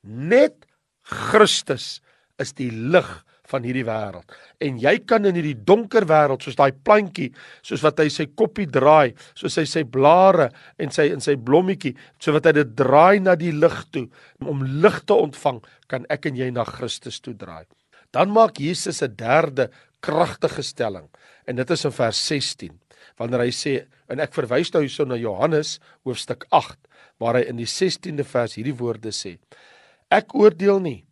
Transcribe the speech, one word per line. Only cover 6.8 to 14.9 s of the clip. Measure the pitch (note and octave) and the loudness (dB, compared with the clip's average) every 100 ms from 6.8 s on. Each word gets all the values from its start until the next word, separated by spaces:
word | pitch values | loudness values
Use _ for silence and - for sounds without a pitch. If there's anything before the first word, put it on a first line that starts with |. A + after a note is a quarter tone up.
| - | 2
plantjie, | G#3+ G3 - C3 - - - - | 2 2 -8 -10 -10 -20 -20 -10
soos | D#3+ D3+ | 0 0
wat | D3+ | 2
hy | D3+ | -2
sy | D3 D3+ - | -2 -8 -2
koppie | - - E3+ | -2 -2 -2
draai, | C3 C3+ D#3 C3 - - - | 2 6 6 4 -2 -20 -10
soos | - - | -6 -4
hy | D3+ | -2
sy | E3 B2+ | -4 -4
blare | B2+ C#3+ F3 F#3+ F3+ B2+ - - - | 2 6 8 6 6 0 -4 -20 -10
en | D3+ | -6
sy, | - D3 | 0 0
en | D#3 | 0
sy | D3 C#3 | -2 -2
blommetjie, | A#2 D3 F#3 F#3 C#3+ - - _ | 2 2 2 -4 -6 -10 -20 _
so | - D3+ | -2 2
wat | E3+ | 2
hy | D3+ | 2
dit | C3 A2+ | 0 0
draai | B2+ C#3+ F3 G3+ | 4 6 6 4
na | F#3+ F3 | 2 0
die | E3+ D3+ | -2 2
lig | E3 G#2+ - | 0 0 -8
toe, | - A#2+ _ _ _ | -10 -10 _ _ _
om | C#3 C#3+ C3 C#3+ | -8 -6 -4 2
lig | G3 | 2